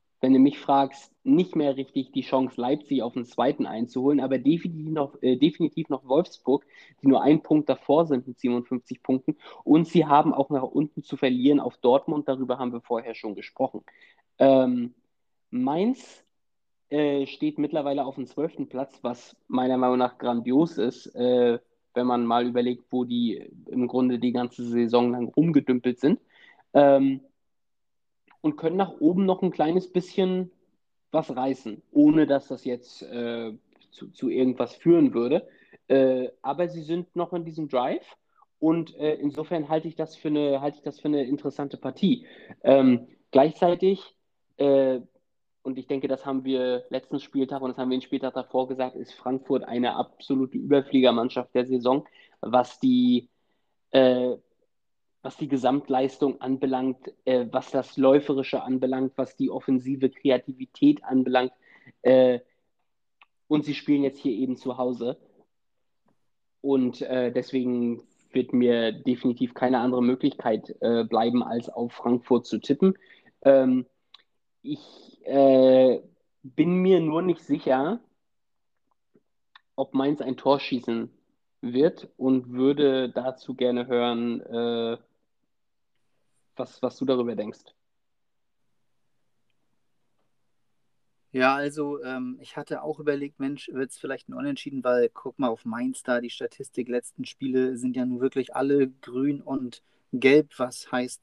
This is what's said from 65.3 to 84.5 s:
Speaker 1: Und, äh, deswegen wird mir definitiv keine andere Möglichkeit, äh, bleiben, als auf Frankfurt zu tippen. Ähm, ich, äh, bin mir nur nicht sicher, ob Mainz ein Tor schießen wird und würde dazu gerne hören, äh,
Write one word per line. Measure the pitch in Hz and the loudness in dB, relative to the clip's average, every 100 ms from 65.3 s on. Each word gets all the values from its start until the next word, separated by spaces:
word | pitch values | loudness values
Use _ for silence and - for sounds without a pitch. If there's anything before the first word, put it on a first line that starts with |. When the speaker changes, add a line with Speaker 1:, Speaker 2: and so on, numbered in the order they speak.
| _ _ _ _ _ _ _ _ _ _ _ _ _ | _ _ _ _ _ _ _ _ _ _ _ _ _
Speaker 1:
Und, | 139 135 123 - | -2 0 0 -4
äh, | - 127 123 | -6 -4 -2
deswegen | 123 - 131 123 123 120 120 - _ _ | -4 -4 -4 -2 -2 -4 -6 -12 _ _
wird | 131 123 | -4 0
mir | 123 120 117 113 | 2 2 2 -2
definitiv | 110 - 120 127 120 123 | -4 -4 -2 -2 -2 -6
keine | - 127 127 | -2 0 0
andere | 127 127 | 0 0
Möglichkeit, | 123 131 143 - 120 110 - - | 0 0 -2 -2 -2 -4 -6 -6
äh, | 113 117 | -2 0
bleiben, | 113 113 117 120 | 0 0 0 -2
als | - 117 - | -4 -6 -8
auf | 117 120 | -8 -10
Frankfurt | - 120 123 - 240 - | -6 -2 -2 2 0 0
zu | 110 | -6
tippen. | - 139 190 - _ _ _ _ | -4 0 0 -2 _ _ _ _
Ähm, | 139 135 127 127 123 _ _ _ _ _ _ _ | 4 4 4 0 -4 _ _ _ _ _ _ _
ich, | 143 147 - - - _ - | -12 -12 -14 -20 -20 _ -2
äh, | 139 135 131 131 131 131 - - _ _ _ | 4 6 8 8 8 6 4 -4 _ _ _
bin | 131 - 165 185 | -8 0 2 2
mir | 185 180 | 4 4
nur | 160 160 | 2 0
nicht | 180 165 | -2 -4
sicher, | - 151 143 131 151 233 - _ _ _ _ _ _ _ _ _ _ _ _ _ _ _ _ - | -4 -2 0 0 0 -4 -10 _ _ _ _ _ _ _ _ _ _ _ _ _ _ _ _ -8
ob | 135 | -4
Mainz | 135 139 147 | -2 -2 -2
ein | 127 123 | -6 -2
Tor | 135 139 | 0 0
schießen | - 123 120 117 113 _ _ _ _ _ | 0 -6 -4 -6 -6 _ _ _ _ _
wird | 120 123 165 - - - | -4 0 0 0 -16 -4
und | 131 131 123 | 0 0 -2
würde | 123 135 143 143 131 123 | 0 0 2 2 0 -2
dazu | 123 127 131 - | -4 -8 -10 -12
gerne | 127 123 123 127 | -4 -2 -2 -2
hören, | 120 120 117 120 117 | -2 -2 -2 -4 -6
äh, | - | -8